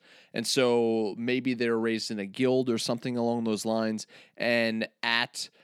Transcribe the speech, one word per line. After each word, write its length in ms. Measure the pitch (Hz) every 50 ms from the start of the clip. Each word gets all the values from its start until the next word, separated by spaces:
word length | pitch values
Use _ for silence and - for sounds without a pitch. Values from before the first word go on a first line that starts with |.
| _ - - - - _
And 140 | - - 113
so 680 | - - 139 127 123 120 120 117 113 113 113 110 101 - 113
maybe 340 | 117 127 127 131 127 131
they're 260 | 123 113 120 117 117 113
raised 320 | 113 113 113 110 - -
in 80 | 113 104
a 60 | 98
guild 440 | 98 95 - 131 127 127 131 127 127
or 80 | 113 110
something 380 | - - 120 117 - 131 123 120
along 260 | 117 117 117 120 113
those 220 | 113 107 101 -
lines, 400 | 110 110 113 113 110 110 107 - - - - - _ _
and 520 | - 107 120 120 117 113 113 113 113 110 - - _
at 480 | - 117 117 117 123 - - - - - _ _